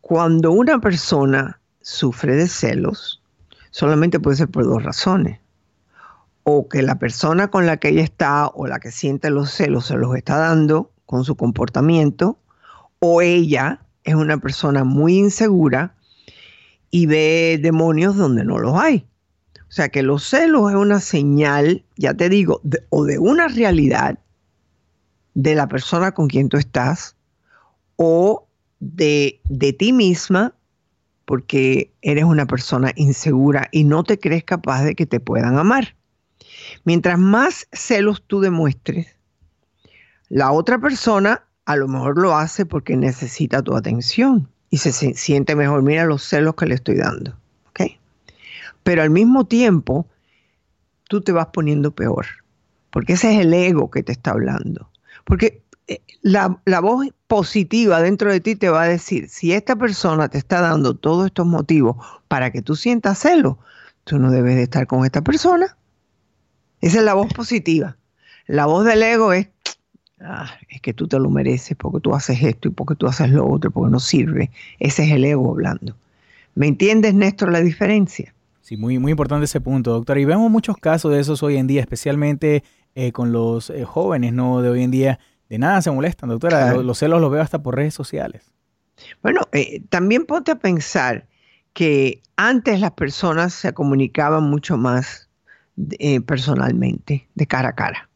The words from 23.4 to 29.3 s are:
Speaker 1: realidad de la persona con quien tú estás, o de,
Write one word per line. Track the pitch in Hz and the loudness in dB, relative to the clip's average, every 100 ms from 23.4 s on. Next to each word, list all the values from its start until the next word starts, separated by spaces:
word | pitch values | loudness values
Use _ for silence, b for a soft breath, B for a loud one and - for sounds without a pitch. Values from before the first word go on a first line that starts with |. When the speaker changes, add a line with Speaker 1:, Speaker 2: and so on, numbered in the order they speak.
| 339 | 2
Speaker 1:
realidad | 233 220 170 135 - 139 - _ _ _ _ _ _ _ _ _ _ _ | 0 2 4 2 2 -2 -4 _ _ _ _ _ _ _ _ _ _ _
de | - 139 | -2 0
la | 156 139 | 0 0
persona | 131 135 170 185 | -4 -2 -2 -2
con | 190 151 | 0 0
quien | 127 139 | 2 0
tú | 143 | 0
estás, | - - 127 165 - _ _ _ b b b b _ _ | -2 -2 -2 -4 -8 _ _ _ b b b b _ _
o | 165 165 185 220 _ _ _ _ | 2 4 2 0 _ _ _ _
de, | - 165 156 147 143 | -14 -2 0 2 0